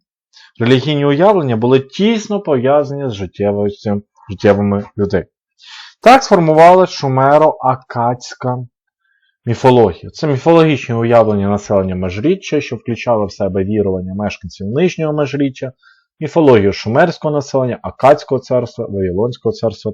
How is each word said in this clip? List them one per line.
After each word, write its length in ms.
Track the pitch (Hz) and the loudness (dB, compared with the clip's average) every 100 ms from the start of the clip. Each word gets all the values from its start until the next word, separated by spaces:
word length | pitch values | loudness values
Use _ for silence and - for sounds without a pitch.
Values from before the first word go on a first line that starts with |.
| _ _ _ _ _ - | _ _ _ _ _ -4
Релігійні 460 | 117 127 143 147 143 | 2 2 0 -2 0
уявлення 500 | 143 190 202 139 113 | 2 2 2 0 -2
були 240 | 120 135 | 2 0
тісно 600 | 135 - 202 226 202 202 | 0 -2 0 0 -4 -6
пов'язані 680 | 202 139 123 147 135 139 139 | -2 -2 2 0 0 -4 -6
з 40 | |
життєвістю, 880 | 101 92 - 101 101 104 101 110 101 - _ - | -6 -8 -4 -2 -2 -4 -4 -6 -6 -6 _ -16
життєвими 540 | 92 104 101 101 101 104 - | -2 2 2 0 -2 -4 -6
людей. 260 | 101 98 80 _ _ _ - - - _ | -4 -4 -6 _ _ _ -20 -20 -20 _
Так 220 | 220 262 | 4 4
сформувалась 680 | - 196 160 156 170 185 180 | 4 2 2 6 8 6 4
шумеро-акадська 1800 | - 139 131 135 151 156 - 131 127 - 123 120 127 - - 127 123 123 _ _ _ _ _ _ _ | -2 -4 0 2 4 2 0 -2 -4 -6 -4 -4 -4 -8 -10 -8 -8 -10 _ _ _ _ _ _ _
міфологія. 640 | - 113 131 123 107 85 98 | -6 0 4 6 4 0 -12
Це 160 | - 156 | -8 -4
міфологічні 680 | 135 165 170 160 135 - | -2 2 4 4 0 -4
уявлення 540 | 117 117 120 110 104 98 | -4 2 4 4 0 0
населення 460 | 101 - 101 95 | -2 -2 -2 0
Межріччя, 640 | 92 92 92 131 190 - 151 | -4 -6 -4 -2 -2 -2 -4
що 160 | 139 117 | -4 -8
включало 500 | - 113 - 113 101 | -8 -6 -2 -2 -2
в 60 | |
себе 320 | - 101 98 | -4 -4 -2
вірування 500 | 95 107 101 95 92 | -2 -2 -2 -2 -6
мешканців 520 | 95 104 - 90 - 98 | -6 -8 -8 -14 -12 -8
Нижнього 460 | 127 180 - 156 | -2 -2 -2 -4
Межріччя, 600 | 151 143 143 139 127 131 - _ _ _ - | -2 -4 -2 -4 -4 -12 -14 _ _ _ -12
міфологію 520 | 156 170 151 120 98 | -6 0 4 4 4
шумерського 600 | 95 - 120 170 170 156 | -2 -2 0 0 -2 -4
населення, 440 | 147 131 135 127 113 | -4 -4 -4 -4 -6
Акадського 560 | - - 131 147 - 127 | -10 0 2 2 0 -6
царства, 480 | - 127 120 - 110 | -2 -2 -2 -8 -8
Вавилонського 640 | 98 95 90 120 127 113 | -4 -4 -2 -4 -4 -6
царства 400 | 107 113 98 110 | -4 -4 -6 -8